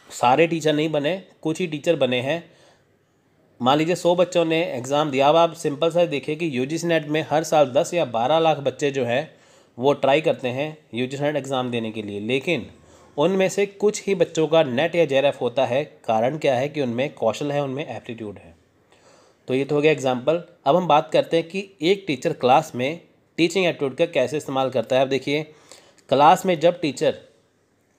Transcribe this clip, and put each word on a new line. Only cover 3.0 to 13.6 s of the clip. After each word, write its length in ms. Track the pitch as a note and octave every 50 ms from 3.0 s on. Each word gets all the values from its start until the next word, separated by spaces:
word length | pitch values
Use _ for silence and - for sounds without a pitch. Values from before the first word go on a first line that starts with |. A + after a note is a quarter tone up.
| _ _ _ _ _ _ _ _ _ _ _ -
मान 180 | A#2+ B2 C#3 D3+
लीजिए 160 | D#3+ E3 F3+
सौ 200 | E3 - E3+ F3+
बच्चों 300 | F3 F3+ F3 - F3 E3+
ने 180 | E3 D#3+ D#3+ E3+
एग्जाम 440 | F3+ C#3 B2 A2+ C3 C#3 D3 D#3 D3+
दिया। 180 | C3 C3 C3+ C#3+
अब 80 | D#3
आप 180 | E3 E3+ E3 D#3
सिंपल 360 | - - D3+ C#3+ C3+ D#3+ E3
सा 140 | D#3 F3 F3
देखिए 300 | D#3+ D3 C#3 C3 - D#3
कि 140 | D3+ F3 E3
यूजीसी 340 | C3 A#2+ C3 C#3 D#3+ D#3+ E3
नेट 200 | F3 E3 D#3+ D3+
में 180 | D3 D3+ D#3 D3+ -
हर 140 | C#3+ D#3 E3
साल 260 | D#3+ E3+ D#3 D3 B2+
दस 220 | A#2+ C#3+ E3+ E3 F3
या 100 | F3 D#3
बारह 320 | B2+ A2+ A2+ A#2 C3 D#3 E3
लाख 200 | E3 D#3+ D3+ C#3
बच्चे 320 | C#3 C3+ B2 - D3 C#3+
जो 140 | C#3 C#3 B2
हैं 260 | A#2+ A#2 C3 D#3 D#3+ - _ _ _ _ _ _ _ _ -
वो 140 | B2 C#3 C#3+
ट्राई 260 | C#3 C3+ C3+ C#3 D#3
करते 280 | D#3 D#3+ C3 A#2+ - B2
हैं 280 | A#2+ C3 D3 D#3 D#3 - _ _ -
यूजीसी 280 | A#2 B2+ B2+ C#3 C3+
नेट 140 | D3 D3 D3+
एग्जाम 340 | C#3+ C3 C3+ C#3 B2+ B2+ B2
देने 200 | A#2+ A#2 A2+ A2
के 120 | G#2+ A2+
लिए, 180 | G2+ G2+ G2+ G2+
लेकिन 460 | G#2 A2 B2+ C#3 - F#3 E3+ C3 F#2+ F#2 - - - - - - - - _
उनमें 320 | - D3 F3 F#3+ F#3+ F#3+ F3+
से 180 | - -